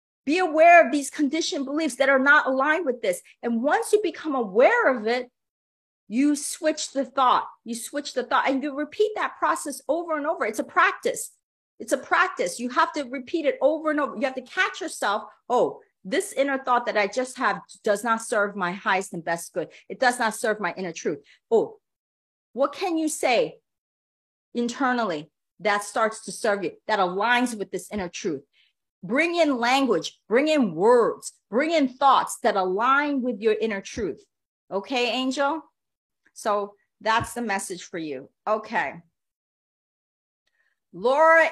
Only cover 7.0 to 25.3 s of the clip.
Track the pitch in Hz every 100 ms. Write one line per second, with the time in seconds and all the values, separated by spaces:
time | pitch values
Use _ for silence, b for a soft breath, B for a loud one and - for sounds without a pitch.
7 | 269 - 254 196 - - 226 233 - 285
8 | 285 254 247 262 - 269 285 269 294 -
9 | 440 381 285 - 311 320 302 262 - 330
10 | 339 311 285 359 226 233 277 370 359 -
11 | - - - _ _ _ _ - 233 269
12 | - 349 370 370 - - 240 269 330 320
13 | 247 269 254 330 294 - 269 311 311 302
14 | 262 214 262 262 247 370 392 - 403 -
15 | 220 214 - B - 240 151 - B _
16 | 185 285 370 - 277 269 262 240 240 208
17 | 196 254 254 - 226 185 - - 220 202
18 | 233 226 - 220 202 202 175 190 220 190
19 | 190 175 165 170 - 180 156 B B 196
20 | 247 240 226 208 226 214 180 175 185 160
21 | 220 147 b b - 226 151 - _ _
22 | _ _ _ _ _ 220 277 - 370 320
23 | 311 - - 226 156 - _ _ _ _
24 | _ _ _ _ _ 233 240 240 262 247
25 | 214 156 156